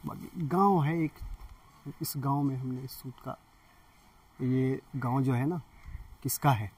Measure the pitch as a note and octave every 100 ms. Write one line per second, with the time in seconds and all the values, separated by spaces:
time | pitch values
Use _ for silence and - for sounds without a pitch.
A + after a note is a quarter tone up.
0 | D2 C#2 - - D3+ F3 G3+ F#3 D3 E3
1 | D#3 - - - - - - - C#3 -
2 | D#3+ C#3+ C3+ C#3 C#3+ C3 B2+ B2+ C3 -
3 | C3+ - - - _ _ _ - - -
4 | - - _ _ B2+ C3 C3 C3+ - C#3
5 | B2 C3 C3+ B2 C3+ F3 - - - -
6 | - - C3 - D3 A#2 G#2